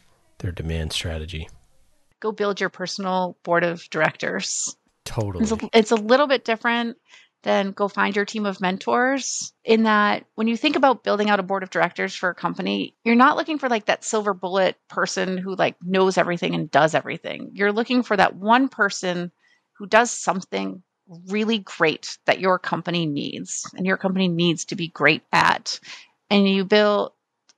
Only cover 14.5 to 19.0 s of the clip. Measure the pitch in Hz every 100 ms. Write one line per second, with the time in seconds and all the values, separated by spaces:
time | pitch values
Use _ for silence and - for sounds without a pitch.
14.5 | 190 185 - _ - 180 - 185 185 190
15.5 | 190 165 - 180 190 190 180 170 175 175
16.5 | 170 156 139 160 156 120 120 - - -
17.5 | 185 202 208 233 247 220 202 185 - 202
18.5 | 240 269 - 202 -